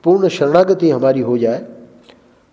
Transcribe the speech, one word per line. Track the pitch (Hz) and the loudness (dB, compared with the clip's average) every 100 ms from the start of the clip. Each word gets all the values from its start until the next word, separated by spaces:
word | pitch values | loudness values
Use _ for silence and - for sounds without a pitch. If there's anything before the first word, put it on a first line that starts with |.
पूर्ण | 170 190 185 | 0 2 0
शरणागति | - 143 160 185 190 165 | -2 0 2 2 2 0
हमारी | 131 135 131 | 0 0 0
हो | 120 120 | -2 -2
जाए, | 113 120 - - - - _ - _ _ _ | -2 -4 -8 -20 -20 -20 _ -20 _ _ _